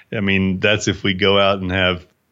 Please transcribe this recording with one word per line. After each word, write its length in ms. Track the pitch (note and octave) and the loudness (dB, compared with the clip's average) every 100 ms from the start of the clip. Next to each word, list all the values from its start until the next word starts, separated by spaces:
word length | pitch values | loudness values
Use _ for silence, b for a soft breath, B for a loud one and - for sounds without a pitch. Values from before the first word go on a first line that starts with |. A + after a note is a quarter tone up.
| - | -12
I 60 | A2+ | -6
mean, 400 | G2 G2 F#2+ F#2 | -2 0 0 0
that's 300 | G#2 G#2+ - | 0 0 -2
if 160 | F2+ | -2
we 100 | G2+ | -4
go 240 | F#2 G2 G2 | 0 2 4
out 220 | G2 G2 | 2 0
and 100 | F#2 | -2
have, 340 | F#2+ F#2 F2 - _ _ | 0 0 -2 -8 _ _